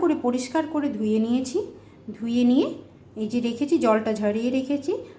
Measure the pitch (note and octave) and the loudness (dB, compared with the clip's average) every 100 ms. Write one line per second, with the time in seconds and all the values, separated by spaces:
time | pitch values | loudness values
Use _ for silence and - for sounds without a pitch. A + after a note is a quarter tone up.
0 | E4+ D4+ B3 B3 - D#4+ D#4 D4+ C#4+ G#3 | 2 0 0 -2 -2 -2 -2 -2 -2 -2
1 | G#3+ A3 A3+ B3 B3+ G4 - - - - | 0 2 2 0 0 -4 -4 -10 -20 -20
2 | - - A#3 A#3+ B3 C4 B4+ - - - | -16 -10 -2 2 4 4 2 -2 -16 -20
3 | - - G#3+ A#3+ A#3 A#3 C#4+ E4 A3+ A3 | -16 -8 -4 -2 -2 -2 0 2 4 4
4 | A3 G#3 G#3 A3 A#3+ C4 C4 C#4+ - G#4+ | 2 0 0 0 0 -2 0 -2 -2 -4
5 | - | -6